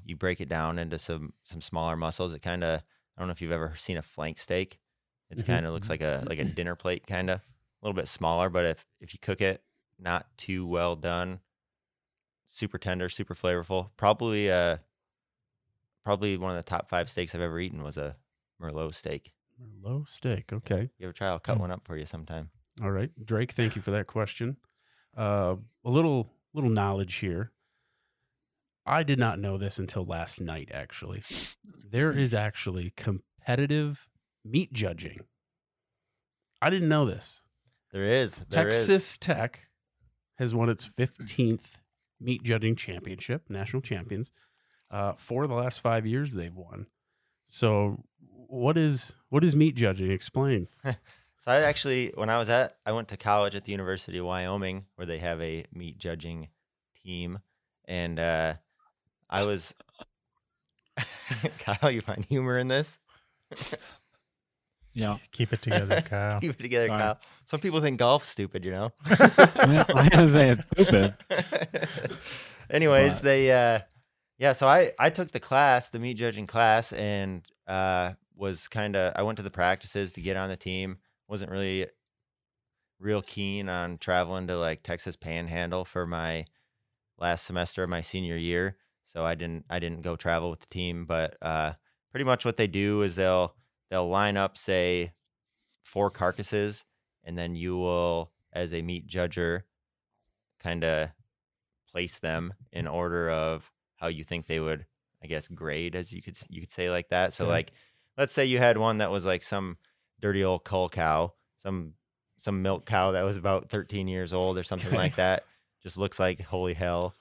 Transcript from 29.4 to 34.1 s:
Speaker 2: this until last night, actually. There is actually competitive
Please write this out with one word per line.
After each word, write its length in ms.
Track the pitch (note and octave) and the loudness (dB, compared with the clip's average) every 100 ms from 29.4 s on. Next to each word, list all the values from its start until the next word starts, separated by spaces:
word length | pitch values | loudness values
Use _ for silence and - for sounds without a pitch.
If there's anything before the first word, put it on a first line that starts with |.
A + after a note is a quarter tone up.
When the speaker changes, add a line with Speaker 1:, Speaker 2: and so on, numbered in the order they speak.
| G2+ G2 | -4 -4
Speaker 2:
this 200 | G2 - | -6 -6
until 280 | F#2+ - F#2 | -6 -6 -6
last 360 | E2+ E2 - | -6 -8 -8
night, 280 | F2 D#2+ C2+ | -8 -8 -10
actually. 500 | - C#2+ - - F#2+ - - - - - - G2+ | -12 -12 -14 -12 -12 -10 -10 -10 -14 -20 -20 -6
There 220 | A2+ D3+ | 0 2
is 220 | C#3+ C3+ | 2 2
actually 580 | A2+ G#2 - - F2+ F2 - | 2 -2 -4 -6 -6 -6 -6
competitive 1120 | - F#2+ - _ - B2 C#3+ D3+ D3 C#3+ - | -4 -4 -6 _ -2 0 2 0 -2 -6 -14